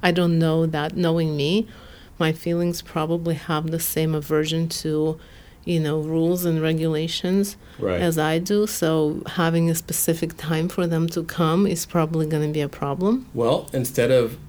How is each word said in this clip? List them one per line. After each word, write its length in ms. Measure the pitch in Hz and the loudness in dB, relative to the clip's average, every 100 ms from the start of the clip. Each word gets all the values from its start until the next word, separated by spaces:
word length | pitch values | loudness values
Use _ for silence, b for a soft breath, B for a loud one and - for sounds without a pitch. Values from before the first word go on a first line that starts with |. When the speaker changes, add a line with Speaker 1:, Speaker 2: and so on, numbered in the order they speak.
Speaker 1:
I 100 | 185 | 4
don't 280 | 170 175 165 | 4 4 4
know 260 | 160 160 165 | 4 2 2
that, 320 | 156 151 165 | 0 -4 0
knowing 400 | 170 165 160 151 | 2 2 0 0
me, 300 | 143 196 220 B B B B - | 2 0 -2 B B B B -2
my 120 | 160 | 0
feelings 500 | 160 170 170 175 170 | 0 -2 0 0 -2
probably 540 | - 170 156 170 170 156 | -6 -4 -2 -2 -2 -4
have 360 | - 156 160 | -2 -2 -2
the 80 | 165 | -4
same 360 | - - 160 156 | -4 -2 0 -2
aversion 520 | 147 156 156 165 165 | 0 0 0 -2 -2
to, 500 | - 160 151 156 160 B B B B - | -4 -2 0 0 -4 B B B B -2
you 140 | 170 | 0
know, 200 | 151 156 | 0 0
rules 440 | 151 165 165 180 175 | 0 0 2 2 0
and 160 | 160 | 0
regulations 960 | 160 160 160 156 165 - 180 190 202 - B B | 0 0 0 0 -2 -4 0 0 0 -6 B B
Speaker 2:
Right. 220 | 98 90 | -2 0
Speaker 1:
as 160 | 175 165 | 2 2
I 220 | 156 160 | 2 0
do. 280 | 185 208 214 | 0 0 0
So 540 | - 160 160 151 156 - - | 0 2 2 2 -2 -6 0
having 340 | 165 165 165 | 2 4 2
a 60 | 165 | 0
specific 600 | - 165 - 165 165 - | -4 -4 0 0 -2 -6
time 300 | 151 160 170 | -4 -2 -2
for 200 | - 175 | -2 0
them 200 | 165 165 | 0 0
to 140 | 170 | -2
come 420 | 165 - 165 165 196 | -6 0 2 4 2
is 180 | 170 - | 0 -2
probably 400 | 175 156 160 156 | 0 0 0 0
gonna 220 | 156 151 | 0 0
be 120 | 156 | -2
a 60 | 143 | -4
problem. 580 | - 143 139 190 254 254 | -4 -4 0 0 0 -2
Speaker 2:
Well, 360 | - 117 143 - | -2 2 2 0
instead 380 | 135 127 - 120 | -4 -2 0 4
of 260 | 131 117 - | 4 4 -4